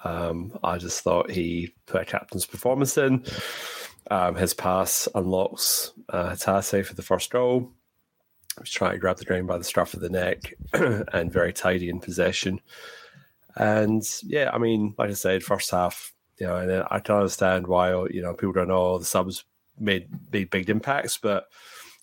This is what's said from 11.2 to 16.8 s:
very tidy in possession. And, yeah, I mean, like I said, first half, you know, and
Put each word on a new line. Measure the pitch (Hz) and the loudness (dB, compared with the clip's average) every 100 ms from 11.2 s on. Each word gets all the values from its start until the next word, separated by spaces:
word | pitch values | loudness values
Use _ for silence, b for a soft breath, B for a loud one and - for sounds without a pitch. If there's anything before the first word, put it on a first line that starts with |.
| 85 | 0
very | 90 85 | 2 0
tidy | - 92 92 87 | 2 0 2 0
in | 87 | -4
possession. | - 87 90 98 98 95 B B B B B B B B _ - | -4 0 0 0 -2 -4 B B B B B B B B _ 0
And, | 107 107 107 110 107 - | 4 4 4 2 0 -6
yeah, | - 147 135 | -4 0 0
I | - | 2
mean, | 117 110 104 101 | 2 2 0 0
like | 104 | -2
I | |
said, | 101 92 95 | 0 0 0
first | - 98 - | 0 -2 0
half, | 90 90 - - - _ _ | 0 0 -2 -12 -20 _ _
you | 90 | -4
know, | 90 | -2
and | 92 95 | 0 0